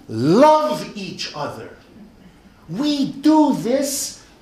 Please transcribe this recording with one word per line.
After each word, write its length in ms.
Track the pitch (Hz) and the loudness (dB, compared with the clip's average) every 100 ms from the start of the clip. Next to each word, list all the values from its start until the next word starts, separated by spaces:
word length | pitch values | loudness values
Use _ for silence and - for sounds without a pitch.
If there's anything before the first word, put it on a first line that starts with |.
| - | -10
love 760 | 110 135 214 302 311 302 - - | -4 2 6 6 6 2 -4 -8
each 380 | 208 175 - - 151 | -12 -12 -12 -12 -10
other. 320 | 139 113 95 - _ - - _ - _ _ _ - | -10 -12 -18 -20 _ -20 -20 _ -20 _ _ _ -12
We 420 | 185 294 285 190 - | -6 -2 -2 -4 0
do 340 | 302 311 285 165 | 2 4 4 0
this." 640 | 214 277 269 - - - - _ | -2 -2 -2 -6 -8 -12 -20 _